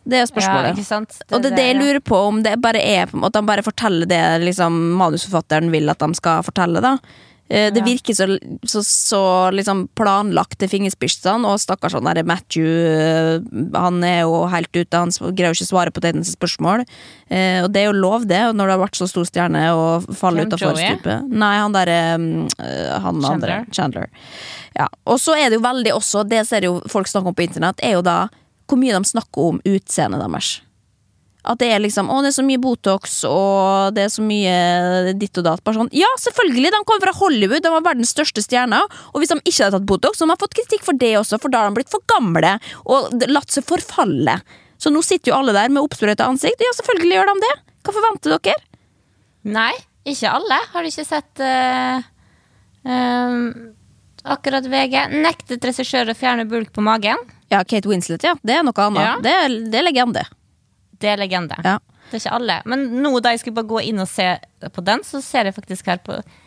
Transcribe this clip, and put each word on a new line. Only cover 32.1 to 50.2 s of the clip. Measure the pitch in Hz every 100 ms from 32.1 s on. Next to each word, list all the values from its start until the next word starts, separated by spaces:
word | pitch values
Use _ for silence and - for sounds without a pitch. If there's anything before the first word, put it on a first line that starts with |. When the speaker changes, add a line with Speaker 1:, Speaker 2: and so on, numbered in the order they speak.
| 269
Speaker 1:
det | 277
er | 269
så | 269
mye | 262
Botox, | 254 240 233 196 - - 123
og | 160 196 196 190 196 196 208
det |
er | 202
så | -
mye | 214 208 185 180 175 175 180 185 185 196
ditt | 202 -
og |
datt», | 170 170 -
bare |
sånn. | 220 233
Ja, | - 403 508
selvfølgelig, | 480 - 392 247 302
de | 415 415
kommer | 427
fra | 381 -
Hollywood, | 381 247 190 294
de | 330
var | 320
verdens | 339 262 233
største | - 302 - -
stjerner, | 247 247 220 415 - -
og | 302
hvis | 330
de | 320
ikke | 359 - 202
hadde |
tatt | 196 196
Botox, | 190 285 427
så |
hadde | 320 370
de |
fått | 403
kritikk | - 480 427 -
for | 277
det | 240 214
også, | 220 220
for | 277
da | 247
har | 208
de | 208
blitt | -
for | 403 -
gamle, | 427 214 165 160 202 - - -
og | 269 - 240
d-, | 240
latt | 285 -
seg | 285 -
forfalle. | 349 - - 233 139 135 180 - - _ _
Så | 311
nå | 302
sitter | - 370 247
jo | 202
alle | 269
der | 202 233
med | 277
oppsprøyte | 294 - 208 208
ansikt. | 247 254 294 480
Ja, | 494 494
selvfølgelig | - 392 339 370
gjør | 392
de | 392
det! | 453 571 _ _
Hva | - 415
forventer | 453 403 302 311
dere? | - 294 - - _ _ _ _ _ _
Speaker 2:
Nei, | 208 214 233 494 - _ 285
ikke | 277